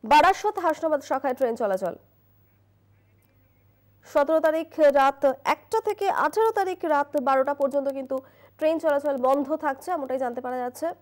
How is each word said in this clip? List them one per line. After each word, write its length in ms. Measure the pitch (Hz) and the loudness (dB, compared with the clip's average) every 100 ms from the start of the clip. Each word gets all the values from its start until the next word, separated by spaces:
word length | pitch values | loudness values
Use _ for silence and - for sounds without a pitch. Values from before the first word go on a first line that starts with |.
বারাসত 540 | 220 - 339 392 415 403 | 6 6 6 4 -2 -2
হাসনাবাদ 420 | 339 302 320 302 | -2 -2 -2 -2
শাখায় 340 | 277 269 277 | -2 -4 -2
ট্রেন 220 | 254 247 226 | -2 -2 -2
চলাচল। 380 | 214 190 190 - _ _ _ _ _ _ _ _ _ _ _ _ _ _ _ _ _ _ _ _ | -2 -2 -4 -8 _ _ _ _ _ _ _ _ _ _ _ _ _ _ _ _ _ _ _ _
সতেরো 380 | - 311 285 320 | -4 0 2 2
তারিখ 280 | 311 320 330 - | 2 -2 -6 4
রাত 540 | 294 277 269 277 277 262 | 4 6 2 2 -2 0
একটা 360 | - 302 _ 440 | -4 -4 _ -4
থেকে 300 | 427 392 392 | -2 -2 -2
আঠেরো 400 | - 302 403 440 | 0 -2 0 0
তারিখ 280 | 440 381 359 | 0 -4 -4
রাত 320 | 339 294 285 294 | -2 0 0 -2
বারোটা 340 | 254 269 277 | 0 0 0
পর্যন্ত 340 | 285 277 285 277 | -2 -2 -2 -4
কিন্তু 300 | 269 262 262 - _ - _ | -8 -8 -10 -10 _ -20 _
ট্রেন 200 | 311 320 | -2 0
চলাচল 380 | 320 285 294 277 | 0 0 -2 0
বন্ধ 400 | 254 277 269 311 | 0 0 -2 -4
থাকছে, 340 | 311 269 - | -4 -6 -6
এমনটাই 280 | 349 262 254 | -6 -6 -6
জানতে 220 | 254 240 | -6 -6
পারা 180 | 247 254 | -8 -8
যাচ্ছে। 340 | 247 247 330 - | -8 -6 -8 -8